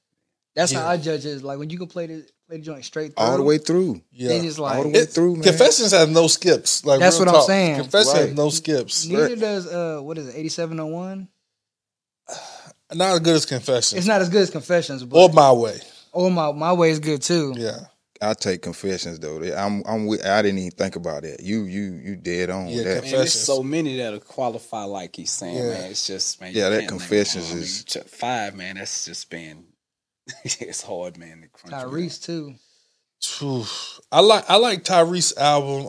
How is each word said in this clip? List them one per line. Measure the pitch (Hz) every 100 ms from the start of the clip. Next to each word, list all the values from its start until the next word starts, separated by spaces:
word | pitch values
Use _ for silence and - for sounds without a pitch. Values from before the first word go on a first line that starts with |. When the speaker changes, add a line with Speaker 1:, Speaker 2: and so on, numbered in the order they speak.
| _ _ _ _ _
Speaker 1:
That's | - 175
Speaker 2:
Yeah. | 175
Speaker 1:
how | 160
I | 175
judge | 156 151 143
it. | 139
Like, | 135 139
when | 151
you | 175
can | 180
play | 180 165
the, | 160 143 _ _
play | 160
the |
joint | 156 147
straight | 123 156 156 -
Speaker 3:
All | 113
the | 135
Speaker 1:
through, |
Speaker 3:
way | 143 151
through. | 151 175 185 95 -
Speaker 2:
Yeah. | 120 123
Speaker 1:
then | -
it's | 170 151
like, | 147 131
Speaker 3:
All |
the | 147
way | 151
Speaker 2:
It, | -
Speaker 3:
through, | - 175 170
man. |
Speaker 2:
Confessions | 165 160 262 - 220
has | 180 156
no | 160 160
skips. | - 180 139 - -
Like, | 147 135
Speaker 1:
That's | 180 175
Speaker 2:
real | 180
Speaker 1:
what |
I'm | 170
Speaker 2:
talk. | 139
Speaker 1:
saying. | 196 180 139
Speaker 2:
Confessions | 131 202 208
has | 151 147
Speaker 3:
Right. | 143
Speaker 2:
no | 147
skips. | 151 - 147 117 - 160
Speaker 1:
Neither | 196 233
Speaker 3:
Right. | 233
Speaker 1:
does, | 214 202 180
uh, | 175 170 151
what | 139 160
is | 135
it, | 127
eighty-seven | 156 165 165 160
oh | 156
one? | 165 185 190 185 _ _ _ _ _ _ _ _ _ -
Speaker 2:
<sighs> | - - - - _ _
Not | 165 190
as | 180
good | 165 160
as | -
Confessions. | 131 - 127 - 196
Speaker 1:
It's | 180
not | 202
as | 175
good | 202
as | 190
Confessions, | 160 - 175 165 135
but | 123 156
Speaker 2:
Or | 180
My | 160 143
Way. | 123 113 101 - - -
Speaker 1:
Or | 170 185
My, | 175 151
My | 147 160
Way | 180 165
is | 156
good, | 151 147
too. | - 175 143 120
Speaker 2:
Yeah. | 113 117 - _ _ _
Speaker 3:
I | 104
take | 110 104 90
Confessions, | 85 85 98 92 85 82
though. | 78 78 87 78
I'm, | 101 101 101
I'm | 110 107
with, | 107 98
I | 101
didn't | 104 98
even | 92
think | - 95 92
about | 85 73
that. | 80 67
You, | 87 110
you, | 98 95 101 85
you | 76 95
dead | 87 87 90
on | 95 90
Speaker 2:
Yeah, | 120
Speaker 3:
with |
that. | 101
Speaker 4:
And | 95
there's | -
Speaker 2:
Confessions. | 135 127 -
Speaker 4:
so | - 135
many | 131 160 151 131
that'll | 120 104
qualify, | - - 127 113 - 113
like | 101 101 87 -
he's | -
saying, | - 92 127
Speaker 2:
Yeah. | 120
Speaker 4:
man. | 95 92
It's | 107 -
just, | 95 - -
man, | 92
you | 92
Speaker 3:
Yeah, | 98
that | 107
Speaker 4:
can't | 104
limit | 95 90
Speaker 3:
Confessions | 104 101 95 82
Speaker 4:
it. |
I |
mean, | 85
Speaker 3:
is | 80 -
Speaker 4:
t-, | - -
five, | - - 120 123 101
man, | 98 92 95
that's | 98 - -
just | 85 -
been, | 85 80 78 _ _ _ _ _
<laughs> | _ - -
it's | - - 101 85
hard, | - 92 90 85
man, | 82 82
to | 80
crunch | _ 175
Speaker 1:
Tyrese, | 139 127 147 175 - -
Speaker 4:
around. | 170 147
Speaker 1:
too. | 127 _ _ _ _ _ _
Speaker 2:
Phew. | - - 143 131 104 - - - _
I | 147
like, | 202 208 -
I | 190
like | 240 190
Tyrese | - 180 170 180 - -
album, | 143 147 139 139